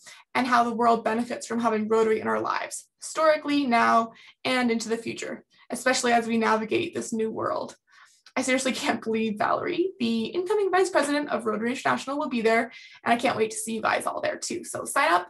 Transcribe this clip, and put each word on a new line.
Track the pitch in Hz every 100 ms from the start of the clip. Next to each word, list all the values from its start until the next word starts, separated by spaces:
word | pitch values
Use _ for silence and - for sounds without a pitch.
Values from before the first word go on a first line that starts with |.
| - - - -
and | 247
how | 240 240
the | 220
world | 233 233 226
benefits | 226 240 233 -
from | 233
having | 233 214 214
Rotary | 220 220 220
in | 220
our | 220
lives, | - - - - - _
historically, | - - 320 302 285 285 277
now, | 233 226 233 226 - - -
and | - 254 247
into | 226 220
the | 226
future, | 233 226 - 226 - _ -
especially | 247 - 262 247
as | 233 226
we | 226
navigate | 220 220 214 226 -
this | - 220
new | 226 220
world. | 220 - - - - _ - - _ - -
I |
seriously | 262 262 262
can't | 214 285 226
believe | - 220 220 208
Valerie, | - - - 339 370 -
the | 233 226 220
incoming | 349 370 427 392
vice | 359 359
president | 330 285 285 294
of | - 226
Rotary | 208 233
International, | 269 - 247 - 277
will | 302
be | 233
there, | 220 226 240 - - -
and | -
I | 233
can't | 240 -
wait | 220
to | -
see | - 220
you |
guys | 208 - -
all | -
there | - -
too. | - 117
So | - - -
sign | 277 302
up, | 349 -